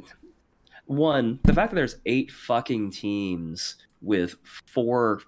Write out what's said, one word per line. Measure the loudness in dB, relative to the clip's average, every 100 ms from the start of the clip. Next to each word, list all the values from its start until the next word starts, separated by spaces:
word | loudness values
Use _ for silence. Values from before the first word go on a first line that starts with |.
| -18 -20 -20 _ _ _ _ -20 -6
one, | 0 2 2 0 6
the | 6
fact | 6 2
that | 0
there's | -2 -4 -2
eight | -2 -2
fucking | -10 -2 -2 0 -4 -4
teams | -6 -6 -4 -4 -6 -8 -8 -10 -12 _ _
with | -2 0 0 -6 -20 -20 -8
four | -4 0 2 0 0